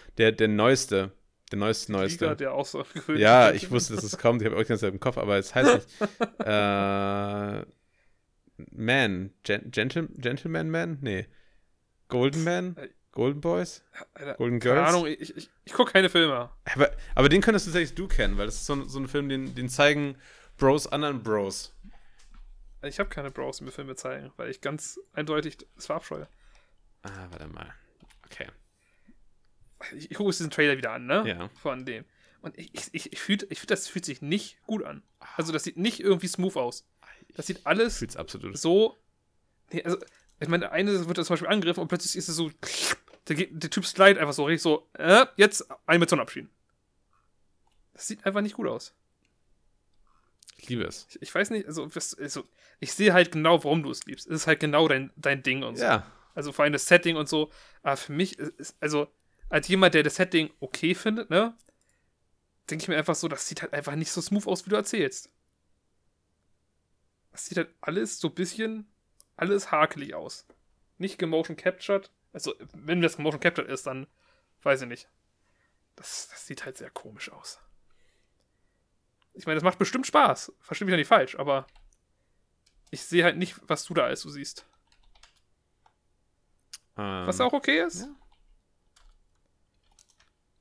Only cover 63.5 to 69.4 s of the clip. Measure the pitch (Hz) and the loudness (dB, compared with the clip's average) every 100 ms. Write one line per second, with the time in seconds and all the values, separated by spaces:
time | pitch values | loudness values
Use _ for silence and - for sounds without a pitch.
63.5 | 156 - 143 143 143 160 - - 202 202 | -8 -8 -6 -6 -4 -4 -4 -2 -2 0
64.5 | 180 - 208 208 226 139 - - _ _ | -4 -2 -2 0 0 -2 -4 -18 _ _
65.5 | _ _ _ _ _ _ _ _ _ _ | _ _ _ _ _ _ _ _ _ _
66.5 | _ _ _ _ _ _ _ _ - - | _ _ _ _ _ _ _ _ -16 -8
67.5 | 175 165 _ - 175 226 - 160 - 180 | -4 -6 _ -6 -4 -4 -4 -6 -4 -6
68.5 | - 220 220 208 _ _ _ _ - | -4 -6 -6 -14 _ _ _ _ -6